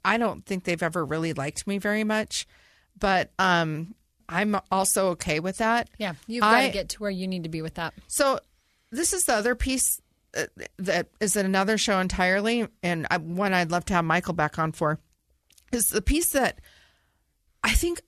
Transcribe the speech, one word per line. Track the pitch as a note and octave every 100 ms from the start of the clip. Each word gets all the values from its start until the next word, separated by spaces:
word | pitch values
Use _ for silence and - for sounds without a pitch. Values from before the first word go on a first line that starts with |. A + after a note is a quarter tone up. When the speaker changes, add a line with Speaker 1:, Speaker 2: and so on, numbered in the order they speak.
Speaker 1:
I | F#3+ A3+
don't | A3+ - -
think | F#3+ F3+
they've | E3
ever | E3+ E3+ D3+
really | D#3+ E3
liked | D3 C#3 - -
me | G3+
very | G#3 G#3+
much, | G#3+ G#3+ G#3+ - - _ _ _ _ -
but, | G3+ F#3 - -
um, | F#3 E3+ D#3+ D#3 E3+ A#3+ _ _ -
I'm | E3+ G#3 G#3 -
also | F#3+ F#3+ - F#3+
okay | E3 - D#3
with | F3+ F#3+
that. | A3+ A#3 A3+ -
Speaker 2:
Yeah, | G#3 D#3 -
you've | A#3
gotta | G#3+ A#3+
Speaker 1:
I | C4+
Speaker 2:
get | G3+ F3
to | -
where | G#3
you | F#3 F#3
need | F#3
to | E3
be | D#3+
with | D#3+ -
that. | E3 - -
Speaker 1:
So | - C#4 C4 _ _ _ _ _
this | A#3+ E4+
is | F#4 E4
the | A3+
other | A3
piece, | A#3+ - B3+ - - _ _ _ -
uh, | - - - -
that | F3+ F3 E3+ _
is | G#3 G#3
another | F#3+ F#3+ G3 G#3+
show | - F#3+
entirely, | F#3 - F#3 G3 G#3+ A#3+ A3+ _
and | F3 E3+ -
I, | F3
one | D#3+ F3 G3+
I'd | F#3 E3+
love | F3 -
to |
have | F#3 E3
Michael | E3+ F3
back | E3+ D3+ -
on | D#3+
for, | - D#3 D#3 _ _ _ _ _ _ _
is | A#3+ A3
the | A3
piece | - D4 E4+
that | C#4 A3+ - - - _ _ _ _ _ _ _ _
I | G#3+
think | A3 E4+ F4